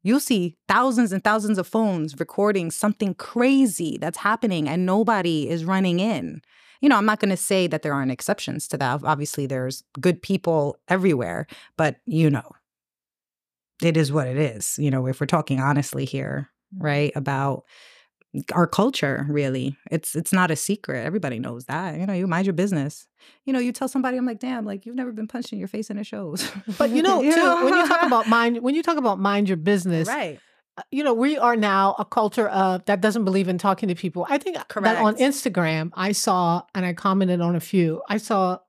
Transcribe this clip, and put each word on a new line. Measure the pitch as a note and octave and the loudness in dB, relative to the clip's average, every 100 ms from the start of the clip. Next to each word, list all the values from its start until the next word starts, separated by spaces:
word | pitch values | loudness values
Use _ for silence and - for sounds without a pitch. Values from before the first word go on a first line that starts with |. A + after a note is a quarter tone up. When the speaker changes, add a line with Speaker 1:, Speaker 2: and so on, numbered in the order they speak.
Speaker 1:
You'll | F#3 C4+ | 2 2
see | - A3 F3 - - | 2 0 0 -6 2
thousands | G3+ C4 A#3+ A3+ | 2 4 2 2
and | F#3+ | 2
thousands | G#3+ A3 G#3 G3 | 2 2 2 0
of | E3+ | 0
phones | A3+ A3 F3 D#3 C#3 | 0 0 0 -4 -6
recording | E3 - G3+ G3 E3 | -6 0 2 2 -2
something | - G#3+ - G#3 | -2 -2 0 -4
crazy | F3 - A#3 B3+ C4+ C4 - E3 - | -4 -6 0 4 4 4 0 -6 -4
that's | D#3+ - | -6 -2
happening, | G3+ A3+ A#3 F3 D3+ | -2 0 0 0 0
and | E3+ F#3 | 0 2
nobody | G3 A3+ G#3+ F3 D#3+ C#3+ | 2 2 2 0 0 -2
is | E3 | -4
running | E3 F#3+ F#3+ F3 | -2 0 2 0
in. | G#3+ F3+ E2+ D3+ _ _ _ _ | 0 -2 -6 -12 _ _ _ _
You | C#4+ | 4
know, | A3+ | 4
I'm | G#3+ | 2
not | G#3+ | 0
gonna | G3+ F#3 | 0 -2
say | - F#3+ F3 | 0 0 2
that | D3+ | -2
there | D#3 | -2
aren't | C#3 C3 | -2 -2
exceptions | B2 - D3 - D3+ - | -4 -4 -4 -6 -8 -8
to | D3 | -4
that. | C3+ C#3+ | -2 -2
Obviously, | C#3+ D3 D3 - C#3 | -2 -2 -2 -6 -4
there's | C3 B2+ B2+ _ - | -4 -6 -8 _ 0
good | F3+ F3 | 0 0
people | - F#3+ - D#3+ C#3+ - - | -2 -2 2 2 0 -4 -2
everywhere, | F#3 F#3 C#3 F#2+ F2 D3+ - - - | 2 4 2 0 -4 -8 -14 -12 0
but, | D#3 B2+ | 0 0
you | - D#3 D#3 | -4 2 4
know, | C3 - - _ _ _ _ _ _ _ _ _ _ _ _ | 2 -4 -20 _ _ _ _ _ _ _ _ _ _ _ _
it | E3+ D#3+ | 0 2
is | C#3+ | 2
what | D3+ B2+ | 0 -2
it | C3 | 0
is, | D3 A2 - - | -2 -2 -8 -2
you | D3 | 0
know, | C3+ C3 | 0 -2
if | C3 | -2
we're | C#3+ | 0
talking | E3 - C3+ | 0 0 0
honestly | C3+ C#3+ C3+ C3+ | 2 0 -2 -6
here, | C3+ C3+ - C#3 C#3 _ _ F#3+ | -6 -6 -6 -6 -8 _ _ -6
right, | D#3 C#3+ D3 | -2 0 0
about | C#3+ C#3 C3+ C#3 C3 _ - - - _ _ _ C#3 - | -2 -4 -2 -2 -4 _ -20 -20 -20 _ _ _ -12 -4
our | E3+ E3+ | 0 2
culture, | - A3+ C#4 C#3+ C3+ C#3+ | 2 0 0 -2 -2 -2
really. | D3 C#3 C3 C3 C#3+ - | -2 -2 -2 -4 -8 -6
It's, | D#3+ - | -6 -4
it's | - - | -6 -2
not | F#3+ F3+ | 0 2
a | D3+ | 0
secret. | - G3+ - C3 B2+ | -2 -4 -4 -6 -4
Everybody | G3+ D#3 A#2 | -4 -4 -6
knows | B2+ A#2+ B2+ | -8 -10 -8
that. | D3 F#3 D3+ | -6 -6 -6
You | |
know, | G3 | -4
you | F#3 F#3 | -2 -2
mind | E3 G3 | 0 0
your | |
business. | E3+ G3+ E3+ C#3 - - _ - _ - | 0 0 0 -2 -8 -20 _ -20 _ -4
You | |
know, | C4 | -2
you | B3 | -2
tell | A#3+ C4 | -4 -4
somebody, | C4 B3+ B3+ | -2 -2 -2
I'm | B3 | -4
like, | A3+ | -4
"Damn, | B3+ B3 G#3 | -6 -6 -6
like, | G3 | -8
you've | A#3 B3 | -8 -8
never | B3 | -8
been | G#3+ A3 | -8 -8
punched | A#3+ B3 | -8 -8
in | G#3 | -8
your | F#3+ | -8
face | G#3+ A3 | -8 -8
and | G#3 | -8
it | |
shows." | G#3 G#3 F3+ D3 - G3 | -8 -8 -8 -8 -8 -10
<laughs> | A3 F#3 | -10 -2
Speaker 2:
But, | C#4+ | 0
you | B3+ | 2
know, | F4 F4+ | 2 4
Speaker 1:
You | C#4 | 4
Speaker 2:
too, | E4 | 4
Speaker 1:
know? | F4 E4+ | 4 4
Speaker 2:
when | D#4 | 4
you | F4+ D#4+ | 4 4
talk | E4+ | 4
about | E4 A#3+ A3 | 4 2 4
mind, | A#3 A#3 A#3 | 4 4 0
when | B3 | 0
you | D4+ | 0
talk | E4 D#4 | 0 0
about | B3 F#3+ | 0 2
mind | G3 G3+ G3+ | 0 2 0
your | F3 | 0
business, | E3 G3+ F3+ E3 F3 | 2 2 2 0 0
Speaker 1:
Right. | C#4+ F#3+ C#3 _ _ _ - | -2 -6 -8 _ _ _ -20
Speaker 2:
uh, | - | -6
you | C4 | -2
know, | D4 | 2
we | A3+ C4+ D4+ | 2 2 4
are | A#3+ A#3 | 4 4
now | G#3 G3 G3 - | 4 4 4 0
a | |
culture | G3+ - G#3+ - G#3+ | -2 0 0 0 0
of, | F#3+ F#3+ F3+ - | 2 2 0 0
that | G3+ | 2
doesn't | G#3+ A3+ | 2 2
believe | F#3+ F#3 F#3 | 2 2 0
in | F3+ | 0
talking | G3+ F#3+ G3+ | 0 0 -2
to | |
people. | E3+ F#3 F3 - | -2 -4 -6 -2
I | C#4+ | -2
think | F#4 D#4 | -2 -8
that | - G#3+ A3 A#3 | -8 0 0 4
on | G#3+ | 2
Speaker 1:
Correct. | G#3+ | 2
Speaker 2:
Instagram, | C4 C#4 A#3+ F#3 E3 D#3+ D#3+ | 0 2 -2 0 0 0 -4
I | - F#3+ | -4 -2
saw, | G3+ - F#3 F3 F3 - | 0 0 2 2 0 -2
and | F#3+ | -4
I | F3+ | -4
commented | E3+ G3 F#3+ F#3 F3+ | 0 0 2 2 2
on | E3+ F3 | 2 0
a | |
few, | - F#3+ E3 D#3+ - | 0 2 2 -2 -4
I | G#3 | -6
saw | G#3+ G3+ F#3 F3+ | -2 0 0 -2